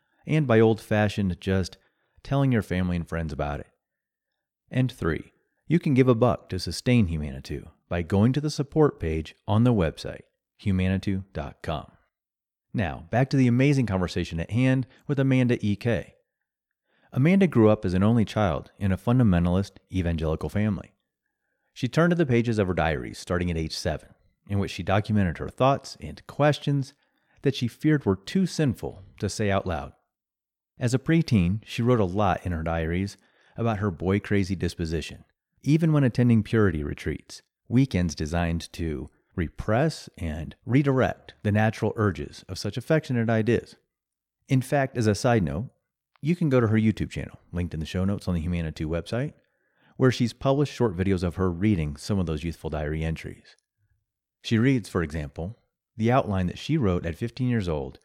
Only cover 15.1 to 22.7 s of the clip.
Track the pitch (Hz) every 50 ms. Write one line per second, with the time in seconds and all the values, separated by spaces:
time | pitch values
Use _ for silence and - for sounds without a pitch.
15.1 | 147 127 135 135 131 127 127 120 120 - - 104 101 - - 120 113 82 - -
16.1 | _ _ _ _ _ _ _ _ _ _ _ _ _ _ _ _ _ _ _ _
17.1 | - 127 135 165 190 196 196 160 - 120 110 107 107 - - 95 87 92 98 107
18.1 | 117 120 104 - - 110 107 92 76 65 - - _ - 98 98 92 87 - -
19.1 | 120 127 123 107 90 85 85 87 87 95 101 - _ - _ - - 92 87 85
20.1 | 85 80 80 78 80 78 - 78 - 101 104 110 98 78 - - _ _ _ _
21.1 | _ _ _ _ _ _ _ _ _ _ _ _ _ - - 120 - 156 165 175
22.1 | 175 170 170 131 123 117 113 120 113 107 101 90